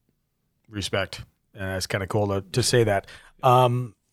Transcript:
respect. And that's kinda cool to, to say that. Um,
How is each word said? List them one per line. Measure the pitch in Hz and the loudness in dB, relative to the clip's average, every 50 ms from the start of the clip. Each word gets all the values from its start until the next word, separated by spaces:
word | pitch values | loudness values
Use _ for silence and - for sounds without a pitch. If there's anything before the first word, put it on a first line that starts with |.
| _ _ _ _ _ _ _ _ _ _ _ _ _ _ | _ _ _ _ _ _ _ _ _ _ _ _ _ _
respect. | 107 101 92 - - 101 95 - - - - - _ _ _ _ _ | -8 -8 -6 -4 -2 -4 -4 -4 -8 -14 -16 -18 _ _ _ _ _
And | 107 95 | -12 -8
that's | 95 95 92 - | -8 -6 -6 -4
kinda | - - 104 95 | -4 -4 -4 -4
cool | 92 - 107 104 | -2 -2 -2 0
to, | 101 98 98 95 - | 0 -2 -4 -6 -4
to | - 127 113 | -4 -2 0
say | - - 120 113 | 2 2 2 2
that. | 104 98 98 - - - - - - _ _ | 2 2 0 -2 -6 -12 -20 -20 -20 _ _
Um, | - 127 127 127 127 123 120 123 123 113 - _ _ _ | 2 4 6 6 4 4 2 -2 -6 -8 -12 _ _ _